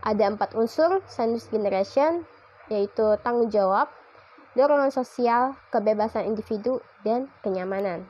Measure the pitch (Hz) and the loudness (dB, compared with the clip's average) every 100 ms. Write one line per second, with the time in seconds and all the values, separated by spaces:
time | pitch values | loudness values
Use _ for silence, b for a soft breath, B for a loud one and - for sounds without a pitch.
0 | - 208 202 214 - - 233 - 320 381 | -2 0 0 0 -4 -2 -2 2 2 2
1 | 381 - 226 233 - 220 202 190 196 - | -4 -4 -2 -2 -4 -2 0 0 0 2
2 | 294 339 330 - - - - 214 202 - | 2 0 -6 -20 -20 -20 -6 -2 -2 0
3 | 220 208 240 240 233 208 190 196 294 - | 2 2 0 0 0 2 2 2 0 -6
4 | - B B B - - 277 285 277 269 | -20 B B B -10 0 4 4 2 0
5 | 247 - 240 233 254 269 - 233 208 214 | -6 -2 2 2 0 -4 -4 -2 0 0
6 | 214 220 185 214 - 214 220 262 - _ | 0 -2 -4 -4 -4 -4 -2 -4 -6 _
7 | 208 233 269 - - 190 185 196 202 175 | -2 -2 -4 -8 -6 -4 -4 -4 -4 -6
8 | 185 | -12